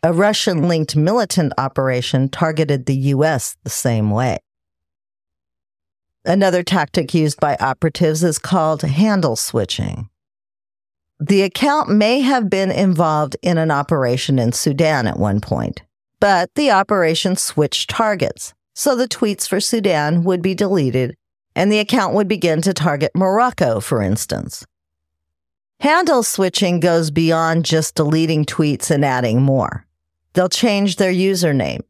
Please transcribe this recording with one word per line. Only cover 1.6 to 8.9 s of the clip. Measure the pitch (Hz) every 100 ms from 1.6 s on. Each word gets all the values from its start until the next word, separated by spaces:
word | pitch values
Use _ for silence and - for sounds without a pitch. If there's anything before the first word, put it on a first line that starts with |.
| 135 - 135 127 123 135 135
targeted | - 165 156 151 143 127
the | 135
U | 135 139
S | 156 143 - -
the | -
same | - 131 113 107
way. | 104 127 92 _ _ _ _ _ _ _ _ _ _ _ _ _ _ _ _ _ _
Another | - 185 196 180
tactic | 175 185 147 - 139
used | 175 156 -
by | 151 139
operatives | 131 131 165 - 165 156
is | 170 151
called | - 185 156 156
handle | -